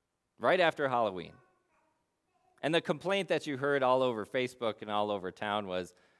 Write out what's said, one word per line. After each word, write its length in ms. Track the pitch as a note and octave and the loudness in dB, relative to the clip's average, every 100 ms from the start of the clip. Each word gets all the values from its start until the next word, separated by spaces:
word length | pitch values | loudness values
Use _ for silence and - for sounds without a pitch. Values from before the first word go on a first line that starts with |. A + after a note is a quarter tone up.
| _ _ _ - | _ _ _ -2
right 220 | A#2+ F3+ | 2 4
after 280 | E3 - C#3 | 4 2 0
Halloween." 480 | A#2+ G#2+ F2+ E2 - _ _ _ _ _ _ _ _ _ _ _ _ | 2 0 -2 -10 -16 _ _ _ _ _ _ _ _ _ _ _ _
And 120 | C#3+ | 0
the 60 | E3 | 0
complaint 480 | - D3 F3 G3 F#3 | 0 -4 -2 -2 0
that 180 | D#3+ D#3 | -2 -2
you 120 | C3 | -2
heard 240 | C#3+ C#3+ | 0 2
all 200 | B2+ C3 | 4 4
over 220 | B2+ A2 | 2 0
Facebook 560 | G2 C3 B2 - A2+ G#2 | -2 -2 -4 -2 -4 -4
and 100 | G#2+ | -4
all 200 | G#2 G#2 | -2 0
over 200 | G2+ F2+ | -2 -6
town 360 | - G#2+ G#2+ G2 | -6 -4 -2 -2
was, 260 | F2+ F2 - _ | -4 -6 -12 _